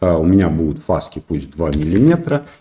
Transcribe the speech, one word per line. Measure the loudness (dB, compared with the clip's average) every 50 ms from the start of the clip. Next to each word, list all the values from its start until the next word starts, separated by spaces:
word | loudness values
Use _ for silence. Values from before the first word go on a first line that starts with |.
а, | 0 0 0 2
у | 2
меня | 4 4 4 2 2
будут | 0 -2 -2 -2 -4 -8 -4
фаски | -4 -4 -4 -4 -8 -14 -16 -10
пусть | -6 -6 -6 -6 -10 -8
два | -6 -4 -4
миллиметра, | -2 -2 -2 0 2 4 4 4 4 2 0 -2 -4 -4 -4 -8 -20 _